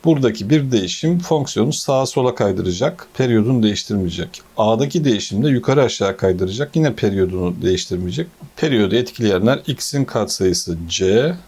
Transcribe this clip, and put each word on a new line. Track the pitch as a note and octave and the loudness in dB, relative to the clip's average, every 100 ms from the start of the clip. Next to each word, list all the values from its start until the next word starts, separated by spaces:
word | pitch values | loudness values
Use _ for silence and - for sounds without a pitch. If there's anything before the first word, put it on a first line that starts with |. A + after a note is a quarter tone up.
| E3 | 4
buradaki | D3+ B2+ A2 G2 | 4 2 0 0
bir | D3+ C#3 | 2 4
değişim | A#2+ F2+ - D#3+ F3 | 0 0 -2 0 0
fonksiyonu | F3 D#3 C3+ - A2+ | 0 0 0 0 0
sağa | - - C3+ C3 | 0 0 0 2
sola | - B2+ A#2+ | 2 0 2
kaydıracak, | G#2 F#2 F#2+ F2+ C#3 - - | 0 0 -2 0 -2 -4 -16
periyodunu | - C3 A2+ G#2+ C3 | -2 2 4 4 2
değiştirmeyecek. | G#2+ G2+ - G#2 F#2 F2 F2 - - - | 2 0 -4 -2 -2 -4 -10 -12 -12 -2
A'daki | G#2+ A2+ C#3 F3 D3 | 2 2 0 0 0
değişim | G#2 - G2 | 0 -2 -2
de | D3 | 0
yukarı | B2+ - C#3 | 0 2 2
aşağı | B2 - G2 G2 | 2 0 -2 0
kaydıracak, | F#2+ F2+ F#2+ G#2+ D3 E3 | 0 0 -2 -4 -2 0
yine | D3+ A#2 | 0 2
periyodunu | A2 G2 F#2 F#2 F2+ F2 | -2 0 0 0 -4 -2
değiştirmeyecek. | F2+ F#2 - F2+ F#2 B2 E3+ _ - - | -2 -2 -2 -6 -4 -6 -8 _ -20 -4
Periyodu | D#3+ B2 G2+ A2+ | 0 2 2 0
etkileyenler | B2 - A2 F#2 G#2+ C#3+ - | -2 -2 0 2 2 0 -2
x'in | B2+ - C#3+ C3 | -6 -4 -4 -2
katsayısı | A2+ G2+ - F#2+ F2 - E2 E2 | -2 -4 0 0 0 -4 -8 -6
c | - F#2+ G#2+ D3 F3 | -2 2 2 2 -4